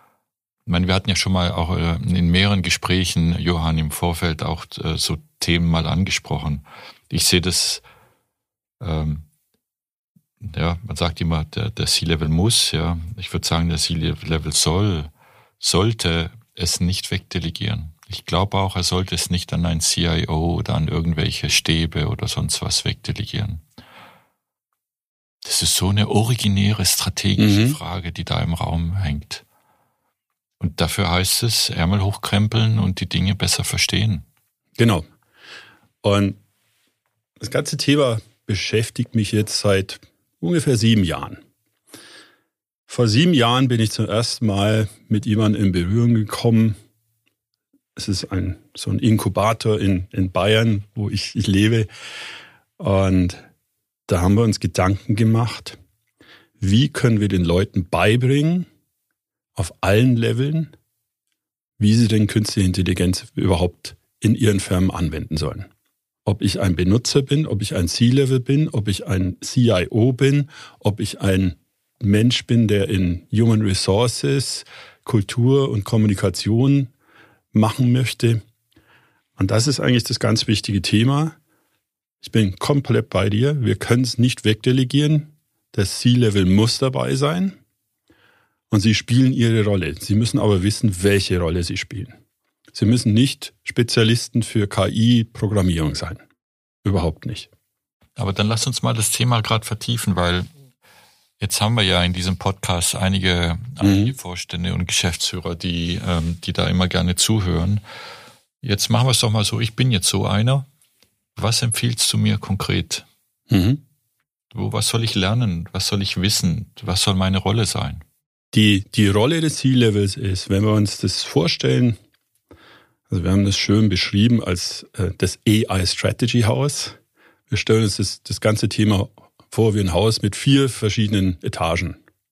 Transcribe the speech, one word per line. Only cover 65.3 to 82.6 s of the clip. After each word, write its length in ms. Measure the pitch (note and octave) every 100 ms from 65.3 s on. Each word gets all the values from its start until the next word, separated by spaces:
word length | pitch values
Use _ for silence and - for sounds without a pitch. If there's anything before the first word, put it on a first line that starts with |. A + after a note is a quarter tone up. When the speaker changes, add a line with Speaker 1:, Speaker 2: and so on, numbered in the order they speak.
| D2+
Speaker 2:
sollen. 260 | D2 F#2+ - _ _ _ _ _ -
Ob 160 | G#2
ich 180 | G#2 -
ein 160 | F#2 E2+
Benutzer 460 | F2+ A2+ - -
bin, 240 | C3+ C#3+ D#3
ob 160 | G2+
ich 120 | G#2
ein 140 | D#3 E2+
C-Level 520 | - A#2+ C3+ C3 C3
bin, 280 | B2 C#3 D#3
ob 200 | B2 G#2
ich 180 | G2 -
ein 320 | F#2+ F2+ -
C 300 | - B2+ A#2
I 160 | F2+ E2+
O 240 | A2 B2
bin, 380 | B2 C#3 C#3+ C#3 - - -
ob 200 | G#2+ G2+
ich 200 | G#2 -
ein 340 | G2 F#2+ F#2 - _ _ _ -
Mensch 440 | G#2 G#2 A#2+ - -
bin, 220 | A#2 G#2+
der 200 | G2+ G2
in 380 | F#2 F2+ F2 -
Human 300 | G#2+ A#2 G#2+
Resources, 1000 | G2+ F#2+ - G2 A#2+ - C#3+ C#3 - - - - - -
Kultur 640 | - A2 F#2+ B2 B2 C#3 C3+
und 140 | A2
Kommunikation 1040 | - A2+ G#2+ G2 F#2+ - G2+ A2+ C#3 C#3 B2+ _ _ _ _ _ _
machen 400 | A2 G#2+ - B2
möchte. 500 | B2+ A#2 - A#2 A2+ - _ _ _ _ _ _ _ _ -
Und 140 | F#2+
das 160 | A2 C#3
ist 140 | B2+
eigentlich 240 | - B2
das 140 | - A#2
ganz 280 | A2 A2 -
wichtige 360 | G#2+ - G2
Thema. 540 | - G#2 A#2+ C#3+ D#3+ - _ _ _ _ _ _ _ _
Ich 120 | -
bin 240 | A2+ G2+
komplett 520 | -